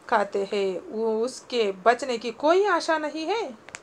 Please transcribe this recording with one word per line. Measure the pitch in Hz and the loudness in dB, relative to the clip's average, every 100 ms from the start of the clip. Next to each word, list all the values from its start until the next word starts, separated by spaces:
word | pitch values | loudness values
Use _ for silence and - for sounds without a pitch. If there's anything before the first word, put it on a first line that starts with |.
| - | 0
कहते | 226 202 202 196 | 0 2 -2 -2
हैं, | 208 196 175 - | -2 -2 -4 -6
"वो, | 214 226 220 | -4 -2 0
उसके | 233 - - 247 214 | -2 -6 -6 0 0
बचने | 190 220 247 269 233 | 2 2 2 0 -4
की | 240 | -6
कोई | 226 294 359 403 | 0 4 4 4
आशा | 339 320 311 | 2 0 -2
नहीं | 302 302 | -2 -6
है?" | 320 440 349 220 - - | -4 -2 -4 -10 -16 -20